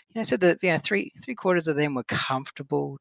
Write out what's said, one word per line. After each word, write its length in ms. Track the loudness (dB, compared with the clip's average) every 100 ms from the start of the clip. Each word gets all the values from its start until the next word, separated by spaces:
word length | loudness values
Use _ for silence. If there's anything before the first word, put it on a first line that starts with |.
| -10
you 100 | -4
know, 60 |
said 160 | 0 4
that, 180 | 4 4
you 80 | 2
know, 60 | 0
three, 340 | 0 -2 -2 -10
three 120 | -12 -2
quarters 320 | 2 2 2
of 80 | 0
them 180 | 0
were 120 | -2 -4
comfortable 920 | -4 -2 -4 -4 -12 -4 -2 -2 -8